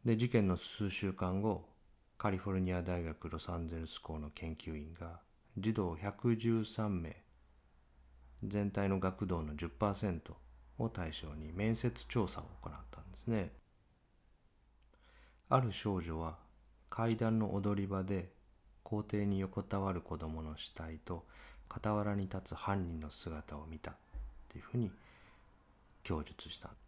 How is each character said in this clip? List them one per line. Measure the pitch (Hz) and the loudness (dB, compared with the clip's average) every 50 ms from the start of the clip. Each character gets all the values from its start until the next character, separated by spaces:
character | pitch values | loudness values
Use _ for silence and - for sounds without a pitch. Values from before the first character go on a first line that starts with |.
| - | 6
で、 | 117 113 | 4 4
事 | 110 120 120 | 6 4 6
件 | - 117 101 95 | 6 6 6 6
の | 92 87 | 4 2
数 | - - - - 104 98 | 0 -6 -4 -2 -2 0
週 | 92 - - 98 92 | 0 0 0 0 0
間 | - 95 90 92 98 | 2 0 2 2 2
後、 | 101 110 101 85 - - - - - - - _ _ _ _ - | 2 2 2 0 -2 -12 -20 -20 -20 -20 -20 _ _ _ _ -2
カ | - 107 | 0 2
リ | 98 90 | 2 2
フ | - 101 | 0 2
ォ | 95 | 2
ル | 92 | 4
ニ | 92 92 90 | 4 4 2
ア | 90 87 | 2 2
大 | 87 90 87 85 | 2 0 0 0
学 | 82 78 - - 82 | -2 -4 -6 -6 -6
ロ | 80 80 | -6 -4
サ | - - 87 85 | -4 -2 -2 -2
ン | 82 80 | -2 -2
ゼ | 82 82 | -4 -4
ル | 80 78 | -6 -6
ス | - - | -8 -10
校 | - - 80 78 | -8 -6 -6 -6
の | 76 73 | -6 -8
研 | - - - 82 80 | -8 -6 -6 -6 -6
究 | 78 - - 80 76 | -6 -6 -6 -6 -6
員 | 73 78 85 | -6 -8 -8
が、 | - 87 82 82 82 - _ - _ _ - - - | -8 -8 -8 -10 -12 -16 _ -20 _ _ -10 -8 -2
児 | 95 110 113 | 0 2 2
童 | 110 98 87 80 | 4 2 0 0
百 | 80 95 101 98 - - 120 117 113 | -2 -2 -4 -4 2 4 4 4 6
十 | 113 117 113 113 110 | 4 4 4 4 2
三 | 107 - - 110 104 101 90 | 0 0 0 0 2 2 0
名、 | 82 80 82 - - - - - - - - - _ - _ - - _ - - - - - - - - - - - | 0 -4 -8 -12 -16 -20 -20 -20 -20 -20 -20 -20 _ -20 _ -20 -20 _ -20 -20 -20 -20 -20 -20 -20 -20 -12 -8 -6
全 | 104 98 104 101 101 | -2 0 2 0 2
体 | 95 104 101 98 | 2 2 2 4
の | 98 95 | 4 4
学 | 92 92 92 - 104 92 | 2 0 0 0 0 0
童 | 90 85 80 | 2 0 0
の | 76 76 | -2 -4
十 | 73 85 85 | -4 -4 -4
パ | - - 110 104 | 0 2 2 2
ー | 98 | 2
セ | - - 104 | 2 0 0
ン | 87 82 | 0 -2
ト | - - 82 - - - - - - - - - | -6 -10 -16 -16 -16 -20 -20 -20 -20 -20 -4 -2
を | 120 113 | -2 -2
対 | - 101 90 80 | -2 -2 -4 -4
象 | 78 - - 78 73 | -4 -6 -8 -8 -8
に | 76 78 78 | -8 -8 -8
面 | 82 90 104 110 113 | -4 0 2 2 2
接 | 110 - 120 117 - - - | 4 2 0 0 0 -8 -2
調 | - 123 104 87 | 2 2 2 2
査 | - - | 0 -6
を | - - - - | -8 -10 -14 -10
行 | - - | -10 -10
っ | 78 - - - | -8 -8 -12 -14
た | - - | -14 -14
ん | - 95 | -14 -14
で | 92 - | -14 -8
す | - - | -2 0
ね。 | 117 107 92 80 - - - _ _ _ _ _ _ _ _ _ _ _ _ - _ _ _ - _ _ _ _ _ - - - _ - - - - - - - - - _ - | 0 0 0 -2 -6 -14 -20 _ _ _ _ _ _ _ _ _ _ _ _ -20 _ _ _ -20 _ _ _ _ _ -20 -20 -20 _ -20 -20 -20 -20 -20 -20 -20 -20 -20 _ 6
あ | 139 131 | 6 6
る | 131 113 | 6 6
少 | 95 - - 107 98 92 | 0 0 2 2 2 2
女 | 82 85 80 80 | 2 0 -2 -2
は | 82 80 80 - - - - - - - - - - - | -2 -2 -4 -8 -14 -20 -20 -20 -20 -20 -20 -20 -14 -10
階 | - - 113 117 113 | -2 0 2 2 4
段 | 113 117 113 113 113 | 4 4 4 6 4
の | 110 104 - | 4 4 2
踊 | 101 95 101 101 98 | 2 2 4 2 2
り | 101 98 | 2 0
場 | 98 95 92 | 0 0 0
で | 92 101 95 90 - - - - - - - _ - - - | 0 0 0 -2 -4 -10 -20 -20 -20 -20 -20 _ -20 -20 -20
校 | - - - 104 104 - | -6 -2 -2 -2 0 0
庭 | - 104 101 | 0 2 2
に | 101 101 98 | 4 4 2
横 | 98 92 - - | 2 0 -2 -4
た | 95 - - 98 | -4 0 0 2
わ | 95 98 92 | 2 2 2
る | 87 | 0
子 | 82 - - 78 | -2 -4 -4 -4
供 | 82 80 78 80 | -2 -4 -4 -4
の | 80 78 78 76 | -4 -6 -6 -8
死 | - - - | -8 -10 -8
体 | - 82 80 80 78 | -8 -8 -8 -8 -10
と | - - 90 82 - - - - - - - - - - | -6 -6 -6 -6 -6 -12 -20 -20 -18 -18 -18 -20 -16 -10
傍 | - - - 110 107 104 104 | -10 -2 0 2 2 4 2
ら | 104 101 | 2 2
に | 101 98 | 2 0
立 | 92 - 95 - | 0 -2 -6 -6
つ | - - | -6 -8
犯 | - - - 101 98 92 | -4 0 0 2 2 2
人 | 85 82 78 | 0 -2 -4
の | 78 76 | -6 -6
姿 | - - - 82 78 76 73 - - 73 | -8 -6 -6 -6 -6 -6 -8 -8 -10 -10
を | 73 78 | -8 -8
見 | 80 78 | -10 -8
た | - - | -8 -10
っ | 78 - - - - - - - - - - - | -12 -12 -20 -12 -8 -8 -8 -8 -10 -14 -18 -14
て | - - | -14 -14
い | |
う | - | -12
ふ | - - | -2 0
う | 123 | 0
に | 117 95 - - - - - - - - - - - - - - - _ - - - - - - - | 0 0 -2 -8 -20 -20 -20 -20 -20 -20 -20 -20 -20 -20 -20 -20 -20 _ -20 -20 -20 -20 -20 -14 -4
供 | - 90 78 73 | -2 0 0 0
述 | - - - - - | -4 -8 -12 -10 -10
し | - - | -10 -10
た。 | - - - - - | -10 -14 -14 -16 -20